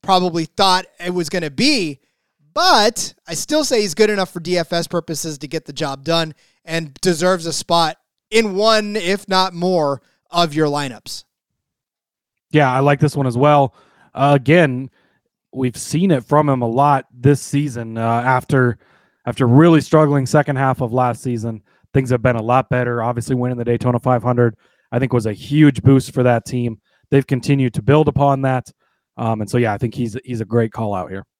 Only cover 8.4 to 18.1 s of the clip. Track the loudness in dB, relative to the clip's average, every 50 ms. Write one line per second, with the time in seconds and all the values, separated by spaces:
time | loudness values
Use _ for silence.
8.4 | 0 2 0 0 2 2 2 2 0 -2 -6 -4 -2 -2 -4 -4 -4 -2 0 0
9.4 | 0 0 -2 -4 -2 0 0 0 0 0 -2 -4 _ _ _ _ _ _ -2 0
10.4 | 0 0 0 0 0 0 0 -4 -6 -6 -10 -14 _ -16 -16 -16 -18 _ _ _
11.4 | _ _ _ _ _ _ _ _ _ _ _ _ _ _ _ _ _ _ _ _
12.4 | _ _ 2 2 2 2 2 2 2 2 2 2 2 0 0 -2 -4 -2 0 2
13.4 | 2 4 4 4 2 0 _ _ _ _ _ _ _ _ _ 0 2 2 2 2
14.4 | 4 4 4 4 4 2 0 -4 -10 -12 _ _ _ _ _ _ _ _ _ _
15.4 | _ _ -8 -4 -4 -4 -4 -6 -10 -4 -2 0 2 2 2 0 2 _ 2 2
16.4 | 4 2 0 0 -2 -2 0 2 2 4 2 0 -2 _ _ 0 2 2 2 2
17.4 | 0 -4 -4 -2 -2 -4 -6 -8 -10 -8 -6 -4 -2 0